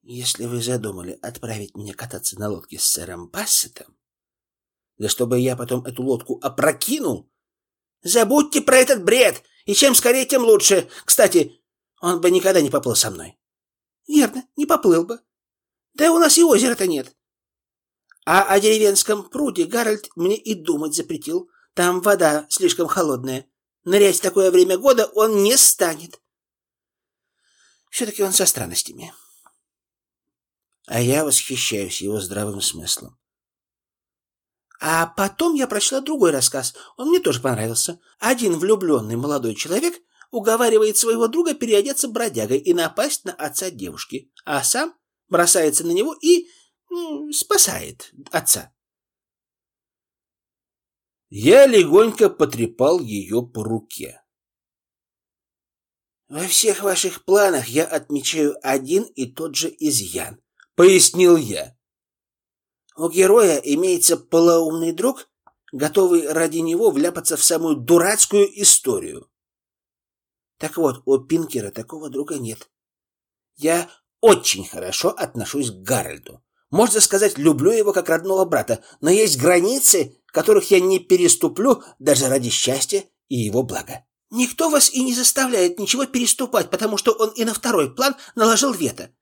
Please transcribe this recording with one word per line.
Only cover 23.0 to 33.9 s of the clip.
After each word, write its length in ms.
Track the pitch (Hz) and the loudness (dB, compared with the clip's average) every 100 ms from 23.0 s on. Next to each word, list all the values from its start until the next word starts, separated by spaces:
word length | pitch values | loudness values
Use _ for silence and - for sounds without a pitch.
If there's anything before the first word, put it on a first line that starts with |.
| 160 127 131 131 - _ _ _ | -2 -2 -6 -8 -10 _ _ _
Нырять 320 | - 202 202 180 | 0 4 4 4
в 60 | |
такое 280 | 190 185 185 | -2 2 4
время 260 | 180 180 185 | 4 4 2
года 300 | 269 247 214 | 2 2 0
он 300 | 208 220 208 | 0 2 2
не 120 | 202 254 | 2 4
станет. 640 | - - 175 151 170 - _ _ _ _ _ _ _ _ _ _ _ _ _ _ _ _ _ | 2 2 -2 -4 -16 -20 _ _ _ _ _ _ _ _ _ _ _ _ _ _ _ _ _
Всё-таки 340 | - 233 - | -8 -8 -4
он 80 | 190 | -2
со 120 | 185 | 0
странностями. 680 | 180 - 87 87 - - - - _ _ _ _ _ _ _ _ _ _ _ _ _ _ _ _ - | 0 -2 -6 -8 -8 -14 -20 -20 _ _ _ _ _ _ _ _ _ _ _ _ _ _ _ _ -8
А 100 | 117 | -2
я 240 | 120 143 | 0 0
восхищаюсь 800 | 156 - - 127 - 107 95 - | 0 -2 -2 -6 -4 -4 -6 -8
его 160 | 98 107 | -6 -6
здравым 420 | 92 98 104 98 | -6 -8 -8 -6
смыслом. 560 | - 82 82 - - _ _ _ _ _ _ _ _ | -6 -6 -8 -8 -10 _ _ _ _ _ _ _ _